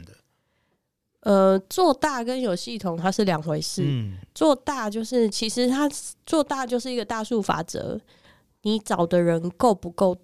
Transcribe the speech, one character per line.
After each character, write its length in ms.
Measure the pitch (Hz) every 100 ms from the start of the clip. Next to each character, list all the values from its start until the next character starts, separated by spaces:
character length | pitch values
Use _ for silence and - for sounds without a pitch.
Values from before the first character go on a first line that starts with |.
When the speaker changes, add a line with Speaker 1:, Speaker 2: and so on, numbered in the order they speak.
Speaker 1:
的？ 80 | 82 - _ _ _ _ _ _ _ _ _ _
Speaker 2:
呃， 380 | 220 196 190 190 -
做 240 | - 359
大 320 | 262 311 262
跟 160 | 233 254
有 160 | 247 180
系 220 | - 226
统 180 | 185 170
它 160 | 180
是 140 | 190 202
两 160 | 156
回 180 | 160 156
事。 220 | 156 -
Speaker 1:
嗯。 320 | 143 127 104 95 -
Speaker 2:
做 220 | - 311 269
大 320 | - 269 214
就 160 | 214
是， 240 | 220 254 220
其 220 | - 220
实 180 | 247 247
它 180 | 269 294 - - -
做 180 | - 320
大 240 | 285 277 254
就 140 | 240
是 100 | 254
一 60 | 240
个 80 |
大 180 | 240 226
数 200 | 220 233
法 200 | 196 156
则， 380 | 175 - - 220 _ _ _ _ _ _
你 160 | 208 220
找 280 | - 185 170
的 140 | 180
人 300 | 170 165 175
够 240 | - 247
不 160 | 190 175
够 240 | 170 190 180